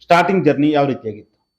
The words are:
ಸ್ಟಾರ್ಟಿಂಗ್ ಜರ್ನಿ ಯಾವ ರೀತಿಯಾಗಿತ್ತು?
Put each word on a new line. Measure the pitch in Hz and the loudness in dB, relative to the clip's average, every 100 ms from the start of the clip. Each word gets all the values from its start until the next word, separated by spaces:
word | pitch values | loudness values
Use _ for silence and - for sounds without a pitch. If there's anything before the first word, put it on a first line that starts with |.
ಸ್ಟಾರ್ಟಿಂಗ್ | _ 170 175 190 147 | _ 0 2 0 0
ಜರ್ನಿ | 135 151 | 0 0
ಯಾವ | 147 127 | 0 -2
ರೀತಿಯಾಗಿತ್ತು? | 123 113 104 - _ _ | -4 -8 -14 -18 _ _